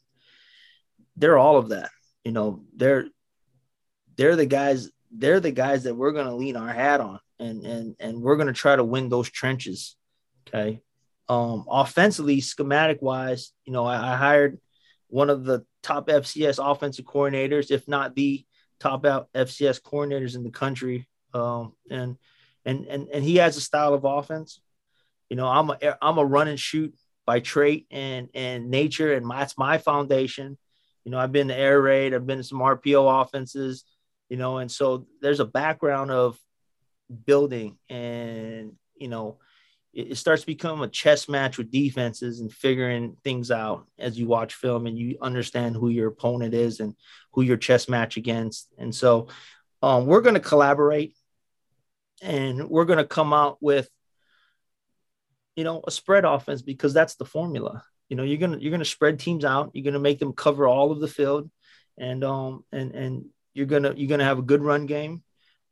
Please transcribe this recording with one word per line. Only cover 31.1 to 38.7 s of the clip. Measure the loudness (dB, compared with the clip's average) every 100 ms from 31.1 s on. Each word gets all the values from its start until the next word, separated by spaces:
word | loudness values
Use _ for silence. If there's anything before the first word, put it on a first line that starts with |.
know, | -4
I've | 0
been | 0 0
to | 2
air | 4 6
raid, | 6 4 2
I've | -2 -4
been | -6
to |
some | -6 0
R | 2 2
P | 4
O | 6 6
offenses, | 4 2 -4 -8 -8 -8 -8 _ _ _ _ -12
you | -6
know, | -4 -6
and | -6
so | -2 0 -2 -6 _
there's | 0 0
a |
background | 0 -2 -2 -2 -2 -2 -2
of | 0 0 -2 _ _ _ _ _ _ -20 -6 2
building, | 4 2 -4 -10 -14 -16
and, | -12 -10 -10 -10 -12 -12 -14 -16